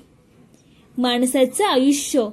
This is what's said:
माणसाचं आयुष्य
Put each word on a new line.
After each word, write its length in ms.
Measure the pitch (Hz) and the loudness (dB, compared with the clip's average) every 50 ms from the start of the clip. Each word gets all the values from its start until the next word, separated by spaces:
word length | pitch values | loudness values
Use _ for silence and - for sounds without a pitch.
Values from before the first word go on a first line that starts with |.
| - _ _ _ _ _ _ _ - _ _ _ _ _ _ _ _ _ - 247 | -10 _ _ _ _ _ _ _ -20 _ _ _ _ _ _ _ _ _ -6 -4
माणसाचं 680 | 247 247 240 240 254 254 277 269 262 254 - - 415 | -2 -2 0 0 0 0 2 2 0 0 0 0 0
आयुष्य 600 | 392 302 254 262 285 285 285 - - - 269 214 208 | 0 2 2 2 2 2 0 -2 -2 -2 -2 -2 -2